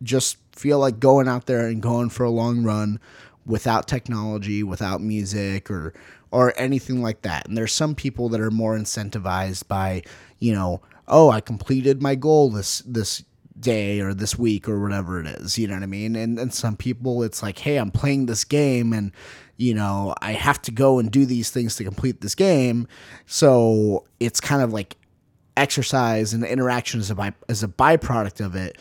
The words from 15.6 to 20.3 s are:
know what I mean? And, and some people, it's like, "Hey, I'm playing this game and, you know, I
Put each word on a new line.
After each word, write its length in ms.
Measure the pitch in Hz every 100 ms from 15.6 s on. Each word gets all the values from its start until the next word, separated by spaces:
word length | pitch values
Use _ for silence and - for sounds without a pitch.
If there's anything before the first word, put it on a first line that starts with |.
| 107
know 60 | 95
what 80 |
I 40 | 98
mean? 280 | 98 110 113
And, 220 | 113 117
and 160 | 127
some 220 | - 117 107
people, 480 | 127 120 127 120
it's 180 | 110 -
like, 160 | 107 95
"Hey, 200 | 147 143
I'm 120 | 104
playing 380 | - 139 139 123
this 160 | 110
game 500 | - 147 143 123 117
and, 180 | 110 101 - - - - -
you 160 | 123
know, 400 | 107 101 98 98 -
I 120 | 104